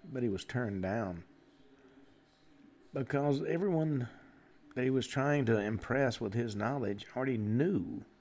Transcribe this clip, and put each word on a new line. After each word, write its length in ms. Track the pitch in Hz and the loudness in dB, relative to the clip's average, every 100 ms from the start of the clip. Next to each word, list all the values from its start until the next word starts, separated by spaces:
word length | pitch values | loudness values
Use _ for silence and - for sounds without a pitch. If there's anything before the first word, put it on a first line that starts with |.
| - | -8
but 120 | 131 | -2
he 40 | 120 | 0
was 160 | 95 | 0
turned 380 | - 123 120 98 | -4 -2 -2 -2
down 420 | 92 110 101 87 - - - - - - - - - - _ _ - - - - - | -2 -2 -2 -6 -12 -20 -20 -20 -20 -20 -20 -20 -20 -20 _ _ -20 -20 -20 -20 -10
because 500 | 139 127 143 143 139 160 | -6 -2 0 2 2 2
everyone 600 | 165 196 165 160 139 120 - - - - - - | 0 2 2 2 0 -2 -8 -20 -20 -20 -20 -10
that 100 | - | -2
he 60 | 127 | 2
was 160 | 131 117 | 2 0
trying 400 | - 139 147 120 | 0 2 2 4
to 140 | 113 | 4
impress 600 | 104 107 - 131 135 110 | 2 -4 -2 2 2 0
with 140 | 110 | -4
his 220 | 110 120 101 | -2 -2 -2
knowledge 500 | 110 139 104 101 - 127 | -2 0 -2 -4 -6 -4
already 220 | 135 120 | -2 0
knew 640 | 107 113 165 175 - - - - | 2 2 4 2 -2 -8 -12 -20